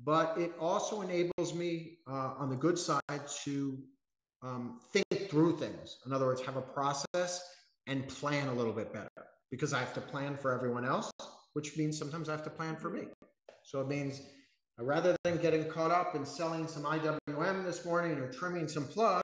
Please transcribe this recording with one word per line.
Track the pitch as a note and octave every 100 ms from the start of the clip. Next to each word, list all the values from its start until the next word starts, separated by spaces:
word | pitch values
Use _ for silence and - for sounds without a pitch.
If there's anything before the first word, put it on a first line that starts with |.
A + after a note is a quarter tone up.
but | B2 D#3+ D#3+ E3
it | E3+ E3+
also | E3 G3+ - G#3+
enables | F#3 F3 F3 E3+ D3+
me, | E3 F3 E3 E3 - -
uh, | C3+ C3 B2
on | C3+
the | B2+
good | D#3+ E3+
side | - C#3+ - D3 C#3+ -
to, | C#3+ C#3 C#3 C3+ - _ _ _ _ _
um, | B2+ B2+ A#2+ A#2+ -
think | G3+ F#3 - -
through | D3 E3 D#3
things. | A2+ G2 - - B2+
In |
other | C3+ C3
words, | B2+
have | - C3
a |
process | B2+ D3 C#3 C#3 - F3 F3+ F3+ - - _ _ -
and | C#3 C3
plan | - C#3+ D3 C3+
a |
little | B2 A2+
bit | G#2+ G2+
better | G#2+ F#2+ - - _ -
because | B2+ D3+
I | C3
have | B2+
to | -
plan | - C#3+ C#3 C#3
for | C3
everyone | B2 B2 A#2+
else, | B2 F3+ A3 - - - -
which | D3+ D3+ D#3
means | D#3 D3+
sometimes | D3 E3 D3+
I |
have | D#3
to | D#3
plan | - D#3+ D#3
for | -
me. | - - - - _ - -
So | - C#3
it | C3+
means, | C#3+ C#3 - - - _ _ _ -
uh, |
rather | B2 D3+ F3+ E3
than | F3 E3
getting | D#3+ D#3+ D#3
caught | E3 D#3+
up | F3 F3
in | D3+
selling | C3 - E3 E3 D#3
some | D3 D3
I | D#3
W | D#3 D3+ - D3
M | F3 F#3+
this | F#3 E3+
morning | F3 E3+ E3+
or | C#3+ B2+
trimming | - F3+ F3 D3+
some | D3+ C3+
plug, | G3+ A3+ F3+